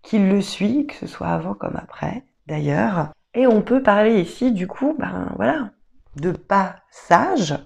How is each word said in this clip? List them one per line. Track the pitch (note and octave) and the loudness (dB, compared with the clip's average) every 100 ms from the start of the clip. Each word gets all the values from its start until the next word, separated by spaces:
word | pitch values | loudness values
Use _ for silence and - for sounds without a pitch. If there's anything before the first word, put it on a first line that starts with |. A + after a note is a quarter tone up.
qui | - A3 | 0 2
le | F#3+ G3+ | 4 2
suit, | F#3+ - G#3 C4+ D4 | 0 -2 0 0 -2
que | |
ce | - - | -8 -14
soit | - E3 | -8 -2
avant | E3+ E3 | -2 -4
comme | G3+ - - | -6 -6 -8
après, | - - - A#3 _ _ - | -12 -8 -8 -8 _ _ -10
d'ailleurs. | D3+ D3 D3 A3 F3+ D3+ - _ | -4 -2 0 0 -2 -4 -10 _
Et | A#3 B3+ | 2 4
on | G#3+ | 4
peut | G#3+ B3+ | 2 2
parler | C4 G3+ G#3+ A3+ | 4 4 4 4
ici, | E3+ - B3+ | 0 -2 0
du | G#3 F#3 | 0 -4
coup, | - C4+ D#4 | -2 -2 -2
ben, | F#3 F#2 F2+ - | -6 -6 -6 -2
voilà, | A#3 D#4 G#3+ _ _ - _ C#3+ | -2 -2 -6 _ _ -20 _ -6
de | E3+ | -4
passage | E3+ - G3 F#3 - _ - - F3 D#4 F4 D#3+ C#3 | -4 0 0 0 -6 _ -20 2 2 4 0 -2 -4